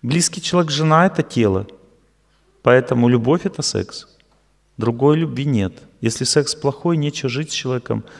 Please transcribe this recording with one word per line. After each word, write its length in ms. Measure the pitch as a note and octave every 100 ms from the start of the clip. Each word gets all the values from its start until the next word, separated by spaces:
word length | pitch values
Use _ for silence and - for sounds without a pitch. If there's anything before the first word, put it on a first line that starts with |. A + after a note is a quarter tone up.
Близкий 380 | A#2+ D#3 E3+ -
человек, 300 | - F3 E3
жена — 360 | D3+ D#3+ D#3 F#3
это 160 | F#3+
тело. 440 | - - G#2+ F#2+ G2+ - _ _ _ _ _ _ _ _
Поэтому 460 | - B2 B2+ B2 A#2+
любовь — 360 | B2 A2+ E3+ F#3+
это 160 | F3+
секс. 440 | - G2+ F#2+ - - _ _ _ _ _ _ -
Другой 400 | A2+ A#2+ C#3 D3+
любви 280 | E3 B2
нет. 380 | C#3+ B2 F#2+ - - _
Если 240 | A2+ -
секс 300 | B2+ - C#3+
плохой, 420 | - C#3+ C#3 F3 E3
нечего 320 | D3 C#3+ C3+
жить 220 | B2 D#3
с 40 |
человеком, 500 | - C3 B2+ - A2 - -